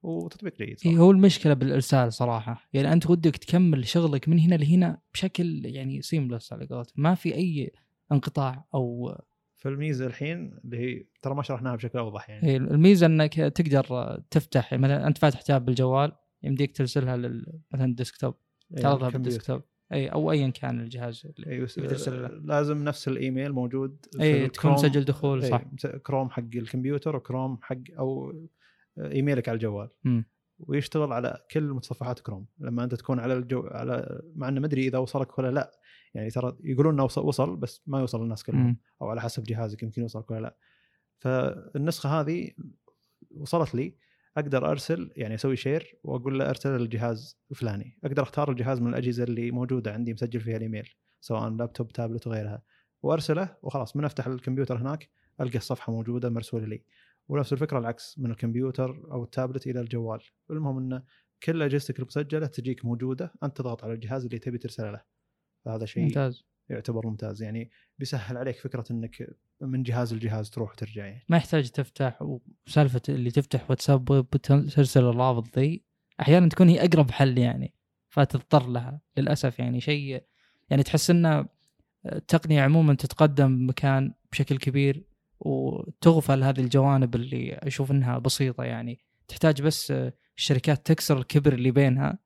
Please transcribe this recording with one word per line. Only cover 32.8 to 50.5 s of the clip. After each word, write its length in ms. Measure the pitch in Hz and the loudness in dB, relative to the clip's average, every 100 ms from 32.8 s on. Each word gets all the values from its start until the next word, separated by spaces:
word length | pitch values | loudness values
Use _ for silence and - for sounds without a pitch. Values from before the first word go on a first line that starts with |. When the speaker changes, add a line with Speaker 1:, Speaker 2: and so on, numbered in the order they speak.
Speaker 1:
أنت 100 | 123 | -4
تكون 260 | 120 - 127 | -6 -4 -4
على 140 | 120 | -2
الجو-، 320 | 127 123 127 - | -4 -2 -6 -6
على، 560 | 110 123 123 - - 165 | -8 -6 -6 -6 -12 -14
مع 140 | 160 131 | -8 -4
إنه 120 | 135 | -2
ما 60 | 151 | -2
أدري 220 | 135 131 | 0 0
إذا 100 | 127 | -2
وصلك 400 | 127 139 135 - | -4 -4 -6 -4
ولا 120 | 131 | -2
لا. 200 | 135 - _ _ _ _ | -2 -4 _ _ _ _
يعني 160 | - 110 | -10 -6
ترى 260 | 120 123 127 | -4 -6 -6
يقولون 300 | 156 127 156 | -6 2 2
إنه 100 | 147 | 4
وص-، 140 | 131 - | 0 0
وصل، 380 | - 131 139 90 | -2 0 -2 -2
بس 260 | 123 - - | -10 -12 -8
ما 140 | 139 | -4
يوصل 220 | 127 117 | -4 -4
للناس 200 | 117 107 | -6 -8
كلهم. 240 | - 135 123 | -4 2 2
Speaker 2:
مم. 140 | 120 _ _ | 0 _ _
Speaker 1:
أو 60 | 113 | -8
على 120 | 113 | -6
حسب 220 | 113 - | -6 -8
جهازك 400 | 110 113 113 104 | -8 -6 -6 -8
يمكن 200 | 117 110 | -10 -8
يوصلك 280 | 117 110 110 | -8 -8 -10
ولا 100 | 110 | -10
لا. 160 | 110 _ _ _ _ _ _ _ | -10 _ _ _ _ _ _ _
فالنسخة 1040 | 131 127 135 - - 143 151 - 139 156 | -2 0 -2 -4 -10 -4 -4 -4 -2 -2
هذه 300 | 147 170 - - - _ _ _ _ _ _ | -2 -4 -6 -12 -20 _ _ _ _ _ _
وصلت 440 | 156 147 170 151 | -16 -4 -2 0
لي، 340 | 120 156 - _ _ _ - | -2 -6 -8 _ _ _ -6
أقدر 340 | 147 135 151 | -2 0 0
أرسل، 400 | 151 - 165 170 - | -2 -2 -4 -6 -8
يعني 180 | 113 | -8
أسوي 220 | 110 135 127 | -4 -2 -2
شير 420 | 135 151 - _ | -2 -4 -6 _
وأقول 340 | 151 135 123 135 | -8 -6 -4 -2
له 120 | 135 | -2
أرسل 260 | 135 139 131 | -2 -2 -2
الجهاز 600 | 117 113 117 113 127 _ _ | -2 -2 -4 -6 -10 _ _
الفلاني. 480 | 139 120 101 - _ | -8 -6 -6 -10 _
أقدر 180 | 139 139 | -6 -2
أختار 280 | 131 - 147 | -2 -2 -2
الجهاز 300 | 123 120 131 | -2 -2 -2
من 80 | 120 | -2
الأجهزة 360 | 123 123 120 | -2 -4 -2
اللي 260 | 120 117 120 | -4 -4 -4
موجودة 420 | 120 123 127 110 | -4 -4 -4 -4
عندي 200 | 104 117 | -6 -8
مسجل 280 | 110 120 117 | -6 -6 -6
فيها 160 | 110 | -6